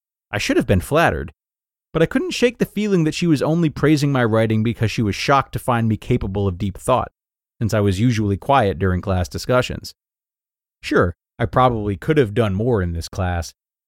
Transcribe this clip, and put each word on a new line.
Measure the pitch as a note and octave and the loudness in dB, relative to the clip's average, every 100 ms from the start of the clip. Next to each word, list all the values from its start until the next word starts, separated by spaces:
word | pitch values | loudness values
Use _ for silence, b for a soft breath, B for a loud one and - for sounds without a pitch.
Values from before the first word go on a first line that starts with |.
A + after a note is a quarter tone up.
| _ _ _ | _ _ _
I | G#2+ | -6
should | - D#4+ | -2 0
have | C3 | 2
been | F#2 | 0
flattered, | - D3 D#3 D#2+ C#2+ - _ _ _ _ _ | 2 2 2 0 -6 -14 _ _ _ _ _
but | D#3+ | -2
I | E3 | 0
couldn't | C4+ F4+ | 0 -4
shake | - A#3+ - | 0 0 0
the | F#3+ | -4
feeling | - G#3+ F#3+ D#3 | -2 0 2 0
that | D3+ | 0
she | F3 | 0
was | C#3+ | 2
only | B2+ E3 E3 | 2 0 0
praising | - C#3+ D#3 C#3+ | 0 2 2 2
my | C3+ | 2
writing | A#2 A2 A2+ A2 | 2 2 2 0
because | A2 A2+ A2 | 0 -2 -2
she | - | -2
was | G#2+ F#2 | -2 -2
shocked | - C#3 - | 0 0 0
to | - | -6
find | - A#2+ A2+ | -2 0 0
me | G#2+ | -2
capable | - B2 G#2+ G2 G2 | 0 -2 -2 -2 -2
of | F2+ | -2
deep | G2+ - | -6 -6
thought, | - B2 - _ _ _ _ - | -2 0 -2 _ _ _ _ -6
since | A2 | -2
I | A2+ | 2
was | G2+ F#2 | 2 2
usually | A#2+ A2 G#2 G2 | 0 0 0 -2
quiet | - C#3 G#2 E2 | 0 2 2 0
during | F#2+ F2+ | -2 -2
class | F#2 F#2 F2 | -2 -2 -2
discussions. | - - B2+ B2 - - - _ _ _ _ _ _ _ _ | -6 -2 0 0 -6 -14 -20 _ _ _ _ _ _ _ _
Sure, | - B3 F#2 - _ - | -2 2 2 0 _ -6
I | A#2+ | -2
probably | - B2+ A#2 G#2 G2+ | 2 2 2 -4 -4
could | - D3+ | 0 2
have | A#2 | 2
done | G#2 A2 | 2 0
more | F#2 A#2 A#2 | 0 0 0
in | F2+ | 0
this | E2+ - | -4 -8
class, | - F#2 F2 - - _ _ | -4 -4 -4 -6 -12 _ _